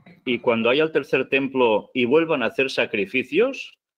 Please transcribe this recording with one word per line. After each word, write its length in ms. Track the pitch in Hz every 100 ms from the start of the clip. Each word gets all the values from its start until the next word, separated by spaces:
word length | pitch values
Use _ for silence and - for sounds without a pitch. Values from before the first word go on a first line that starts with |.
| - - -
¿y 140 | 117
cuando 300 | 127 113 113
haya 140 | 139
el 80 | 160
tercer 380 | 156 135 143 127
templo 600 | 135 139 131 120 104 -
y 100 | 131
vuelvan 400 | 120 151 165 151
a 40 | 110
hacer 220 | - 135
sacrificios? 1080 | - 120 107 95 127 127 156 254 254 - - _